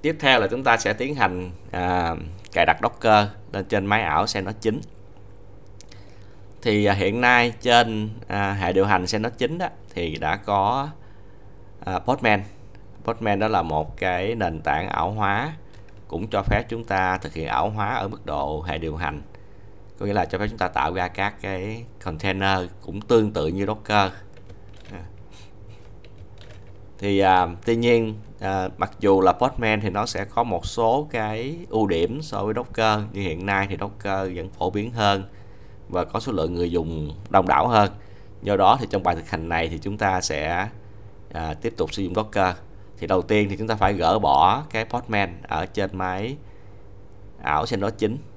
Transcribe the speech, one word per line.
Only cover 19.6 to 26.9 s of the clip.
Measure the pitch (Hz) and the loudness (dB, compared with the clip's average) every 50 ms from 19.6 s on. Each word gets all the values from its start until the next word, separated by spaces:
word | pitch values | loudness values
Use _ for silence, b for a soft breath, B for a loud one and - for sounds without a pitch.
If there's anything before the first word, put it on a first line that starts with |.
| B B B B B B - - | B B B B B B -10 -6
Có | 101 | -4
nghĩa | 101 101 | 0 0
là | 104 87 | 0 0
cho | 80 - 92 | 0 -2 -2
phép | 104 107 | -2 -2
chúng | 113 107 | -2 -2
ta | 101 90 | -4 0
tạo | - - 67 78 90 | 0 0 0 0 0
ra | 92 90 90 | -2 -2 -4
các | - - 98 101 104 - | -2 -2 -4 -4 -4 -6
cái | - 98 95 92 92 107 110 117 117 117 - - - | -6 -6 -4 -4 -4 -6 -8 -8 -12 -14 -16 -10 -8
container | 92 82 78 98 98 95 95 98 95 95 95 90 85 - - | -8 -6 -4 -2 -2 0 2 2 2 2 2 0 -4 -8 -14
cũng | - - 82 101 | -12 -10 -10 -10
tương | - - 120 113 110 104 104 | 0 4 6 6 6 4 2
tự | 87 76 80 | 0 0 0
như | 87 95 98 | 0 0 0
Docker. | 101 107 107 - - 107 104 98 95 - - - - - - - - - - - - - - - - | -2 -2 -4 -2 2 4 4 4 4 0 -8 -16 -18 -18 -18 -16 -16 -16 -16 -16 -18 -16 -16 -16 -14
À. | - 90 87 - - - - - B B B B B - - - - - - - - - - - - - - - - - - - - - - - - - - - | -14 -14 -12 -14 -14 -16 -16 -18 B B B B B -16 -16 -16 -16 -16 -16 -16 -16 -16 -16 -16 -16 -16 -16 -16 -16 -16 -16 -16 -16 -16 -16 -16 -16 -16 -16 -16